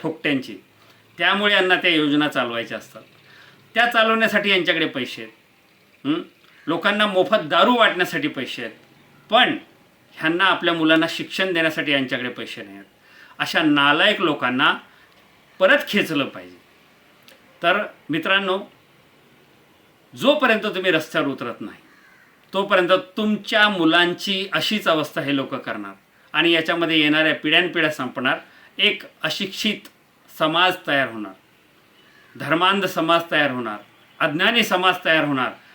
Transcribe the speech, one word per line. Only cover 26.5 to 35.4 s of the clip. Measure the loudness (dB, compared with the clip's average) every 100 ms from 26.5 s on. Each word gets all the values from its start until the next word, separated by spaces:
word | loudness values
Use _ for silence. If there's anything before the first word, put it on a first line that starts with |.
याच्यामध्ये | 2 2 -2 0 2
येणाऱ्या | 4 4 2 0
पिढ्यानपिढ्या | 0 2 2 0 -2
संपणार. | -2 -8 -4 -2 -2 -6 -20 -16 -2
एक | -2 -2 -8 _
अशिक्षित | -8 -6 -8 -6 -4 -6 -10 _ _ _ _
समाज | -4 0 2 2 0 -2
तयार | -2 -2
होणार, | -6 -12 -14 _ _ _ _ _ _ _ _ _ -10
धर्मांध | -2 0 2 2 -2
समाज | -2 0 0 0
तयार | 0 0
होणार, | -2 -6 -10 -14 _ _ -4
अज्ञानी | -2 0 2 2
समाज | 2 2 2 2 2
तयार | 2
होणार | 2 0